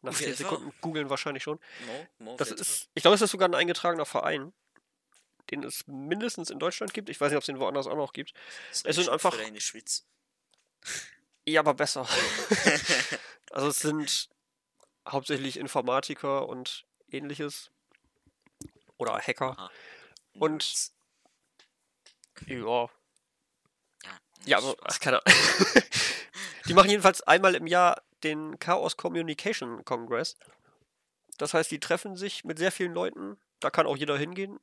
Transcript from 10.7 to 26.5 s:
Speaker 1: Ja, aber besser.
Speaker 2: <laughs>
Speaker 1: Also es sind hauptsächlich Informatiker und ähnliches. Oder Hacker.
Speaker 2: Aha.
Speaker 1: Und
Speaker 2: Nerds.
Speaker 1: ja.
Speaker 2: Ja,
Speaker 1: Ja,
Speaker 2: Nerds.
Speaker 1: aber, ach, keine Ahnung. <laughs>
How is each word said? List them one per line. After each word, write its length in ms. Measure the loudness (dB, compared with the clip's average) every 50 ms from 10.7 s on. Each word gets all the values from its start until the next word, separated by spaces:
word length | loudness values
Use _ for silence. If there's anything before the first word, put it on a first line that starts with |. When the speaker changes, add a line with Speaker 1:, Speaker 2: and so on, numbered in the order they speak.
| _ _ _ -10 -10 -10 -10 -12 -20 _ _ _ _ _ _
Speaker 1:
Ja, 160 | 2 4 4
aber 120 | 6 6 4
besser. 340 | 4 2 0 0 -4 -2 -2 0
Speaker 2:
<laughs> 40 | 0 0 0 -2 -4 2 2 2 4 6 4 4 4 2 2 2 2 2 0 -4 -8 -8 -12 -20 -20 _ -10
Speaker 1:
Also 160 | -4 0 0 2
es 100 | 2 2
sind 500 | 0 0 0 0 0 -2 -2 -2 -4 -6 _ _ _ _ _ _ _ _ _ _ _ _ _ _ _ -6
hauptsächlich 500 | -6 -6 -2 -2 -2 -2 -2 -4 -6 -6
Informatiker 920 | -8 -2 -2 -2 0 2 0 0 0 -2 -10 -6 -4 -2 -2 -2 -2 -4
und 380 | -6 -10 -8 -10 -10 -10 -12 _ _ _ _ _
ähnliches. 640 | -10 -10 -8 -8 -8 -6 -6 -8 -8 -10 -14 -16 _ _ _ _ _ _ _ _ _ _ _ _ _ _ _ _ _ _ -20 -20 _ _ _ _ _ _
Oder 200 | -4 -2 -2 -4
Hacker. 340 | -2 -4 -2 -2 -2 -4 -4 -8
Speaker 2:
Aha. 140 | -14 -16 -16 -18 -20 -20 -20 -20 -20 -20 _ -20 _ _ _
Speaker 1:
Und 220 | 0 0 0 2 0
Speaker 2:
Nerds. 340 | -4 -2 -2 -4 -4 -6 _ _ _ _ _ _ _ _ _ _ _ _ _ _ -20 _ _ _ _ _ _ _ _ -20 _ _ -20 _ _ -20 -14
Speaker 1:
ja. 100 | -10 -8 -6 -4 0 0 0 0 -2 _ _ _ _ _ _ _ _ _ _ _ _ _ _ _ _ _ _ _ _ _ _ -18
Speaker 2:
Ja, 160 | -18 -18 -18 _ _ _ -16 0
Speaker 1:
Ja, 140 | 2 2 2
Speaker 2:
Nerds. 40 | 4
Speaker 1:
aber, 100 | 0 -4 -4 -6
ach, 160 | -6 -6 -2
keine 260 | 0 2 2 2 6
Ahnung. 140 | 6 6 8 8 4 4 4 2 6 6 4 4 4 -2 0 0
<laughs> 640 | 0 -2 -4 -8 -12 -12 -12 -12 -12